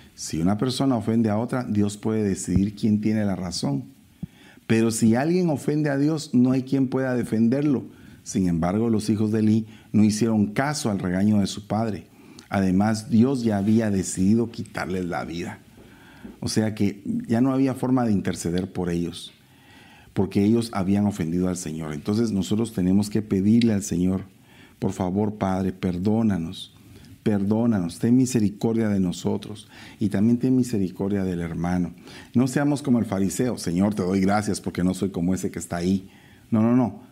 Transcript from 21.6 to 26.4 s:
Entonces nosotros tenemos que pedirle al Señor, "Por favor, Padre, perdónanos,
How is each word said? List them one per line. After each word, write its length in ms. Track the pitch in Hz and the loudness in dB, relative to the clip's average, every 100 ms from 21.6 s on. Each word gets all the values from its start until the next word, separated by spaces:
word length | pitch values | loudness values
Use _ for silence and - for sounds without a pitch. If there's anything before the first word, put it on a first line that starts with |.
| 80 78 78 | -6 -8 -8
Entonces 380 | 73 73 104 117 | -6 -2 0 0
nosotros 420 | 98 90 107 113 | 0 -2 -2 -2
tenemos 360 | 104 90 98 104 | 0 2 2 2
que 120 | 110 | -2
pedirle 520 | 104 98 98 117 117 | 0 0 4 4 4
al 100 | 104 | 2
Señor, 420 | 92 87 90 95 98 - - - - - | -2 0 0 0 -6 -18 -20 -20 -20 -6
"Por 140 | 104 | -4
favor, 440 | 92 92 95 107 104 | -2 -2 0 -2 -2
Padre, 360 | 98 95 95 | -2 0 -2
perdónanos, 1040 | 92 95 90 95 110 113 92 | -2 -4 -2 0 2 2 0